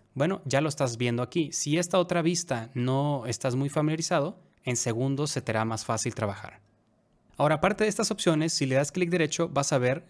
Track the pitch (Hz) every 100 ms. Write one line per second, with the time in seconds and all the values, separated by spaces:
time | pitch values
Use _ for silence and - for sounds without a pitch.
0 | _ 127 160 190 139 139 156 - 131 117
1 | 120 120 123 175 147 - 147 160 175 190
2 | 175 175 160 170 - 120 113 123 123 135
3 | 147 139 117 113 131 127 139 156 151 160
4 | - 165 147 - _ _ - 120 120 113
5 | 135 139 147 135 - 110 113 113 - 113
6 | 123 - 104 98 - - _ _ _ _
7 | _ _ _ - 147 156 185 202 214 -
8 | 214 208 180 156 160 - 135 131 147 185
9 | 170 180 151 - 170 139 135 135 123 135